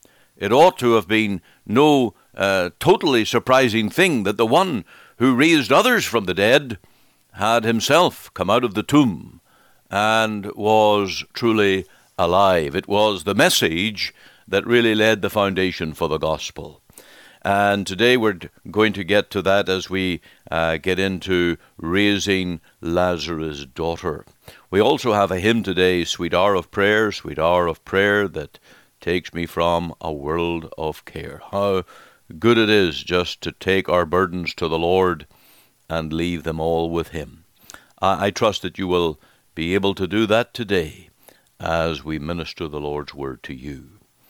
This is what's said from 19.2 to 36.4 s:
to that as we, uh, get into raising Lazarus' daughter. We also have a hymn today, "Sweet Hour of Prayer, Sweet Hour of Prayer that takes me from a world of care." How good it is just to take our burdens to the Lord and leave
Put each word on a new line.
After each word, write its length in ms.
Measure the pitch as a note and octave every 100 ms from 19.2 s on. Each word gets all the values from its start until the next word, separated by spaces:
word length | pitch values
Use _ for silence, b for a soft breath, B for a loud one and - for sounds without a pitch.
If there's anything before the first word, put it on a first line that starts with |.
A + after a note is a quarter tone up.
| -
to 140 | G2+
that 260 | F#2 G2 F#2+
as 200 | F#2 -
we, 320 | F#2+ F#2 E2 b b -
uh, 280 | D#2+ E2 E2
get 200 | F#2 F2+
into 600 | G2 F#2 F#2+ F2+ F2 E2 b -
raising 840 | E2 F#2+ G#2 G2+ G#2 F#2+ F2+ E2 b b
Lazarus' 840 | E2 E2+ F2+ F2 D2+ E2 D#2 C#2+ C2+
daughter. 600 | D2+ E2 E2+ F2+ C#2+ - _ B B B
We 100 | F#2+
also 320 | A2+ D3+ B2+
have 180 | G#2 G2
a 80 | F#2
hymn 220 | G2+ A#2
today, 420 | G2 F2 F#2 F2+
"Sweet 300 | E2 - E2+
Hour 220 | F2 G2+ F#2+
of 160 | E2+
Prayer, 400 | - G2+ G#2+ A2
Sweet 260 | - D#2 C#2+
Hour 300 | D#2+ F2+ F2
of 180 | D#2 -
Prayer 420 | F#2+ G2+ G#2 G2+
that 300 | D#2 C#2+ - b b b _
takes 340 | - F2+ -
me 120 | E2+ E2+
from 480 | - E2+ E2+ E2+ -
a 100 | E2
world 600 | D2 C#2+ E2 E2+ E2+ D#2+ -
of 280 | D#2 D2+ -
care." 360 | - - C#2+ -
How 320 | G2+ G2+ F#2+ F2+ B B B - D#2
good 180 | A2 A2+
it 120 | G#2+
is 340 | G#2+ F2+ C#2+
just 380 | - F2 F2 -
to 100 | -
take 360 | - F#2+ F#2+ -
our 180 | F2 E2
burdens 480 | F2+ F#2 F2+ E2 -
to 120 | E2
the 120 | D#2+
Lord 480 | E2+ F#2 F#2 E2 D2+ b b b b b -
and 220 | E2 D#2
leave 320 | D#2+ F2 F2